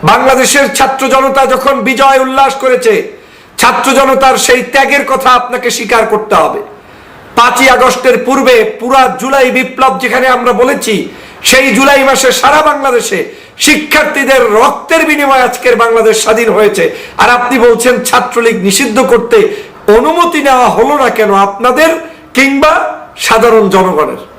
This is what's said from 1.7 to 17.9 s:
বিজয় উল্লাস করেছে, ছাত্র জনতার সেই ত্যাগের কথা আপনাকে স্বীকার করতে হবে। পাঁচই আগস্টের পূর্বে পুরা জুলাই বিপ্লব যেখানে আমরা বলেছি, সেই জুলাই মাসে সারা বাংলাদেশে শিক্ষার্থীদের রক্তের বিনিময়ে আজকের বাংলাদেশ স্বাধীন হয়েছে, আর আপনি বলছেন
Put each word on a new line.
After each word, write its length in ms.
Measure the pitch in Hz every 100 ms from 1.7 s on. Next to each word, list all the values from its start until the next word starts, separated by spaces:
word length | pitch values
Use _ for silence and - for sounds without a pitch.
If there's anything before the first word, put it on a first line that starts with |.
| 269 202
বিজয় 320 | 254 269 269
উল্লাস 300 | 262 269 269 262
করেছে, 300 | 262 247 233 196 - - - - - -
ছাত্র 260 | 233 247 247 262
জনতার 360 | 269 269 269 262 -
সেই 160 | 254 -
ত্যাগের 300 | 277 262 285 277
কথা 180 | 262 262 247
আপনাকে 300 | - 240 240 -
স্বীকার 260 | 214 233 220
করতে 240 | 214 - 190
হবে। 180 | 156 - - - - - - - - -
পাঁচই 300 | 240 254 269 240
আগস্টের 400 | 247 - 262 226 240
পূর্বে 300 | 277 254 240 214 -
পুরা 220 | 233 269 254 254
জুলাই 280 | 262 277 254 254
বিপ্লব 360 | 254 - 269 262
যেখানে 240 | 247 247 262 254
আমরা 160 | 240 208
বলেছি, 320 | 254 226 - 202 - - - - -
সেই 180 | - 269 202
জুলাই 260 | 277 277 269
মাসে 200 | 262 262 254
সারা 200 | 269 302 302
বাংলাদেশে 500 | 294 269 247 - 185 - - - - -
শিক্ষার্থীদের 760 | 302 302 311 302 285 269 269 233 208
রক্তের 440 | 269 269 - 330 311
বিনিময়ে 360 | 294 277 262 247
আজকের 280 | 240 247 226
বাংলাদেশ 320 | 233 226 220 214
স্বাধীন 260 | - 220 233 190
হয়েছে, 260 | 208 202 160 - - -
আর 80 | 214 247
আপনি 180 | 240 254 240
বলছেন 280 | 226 247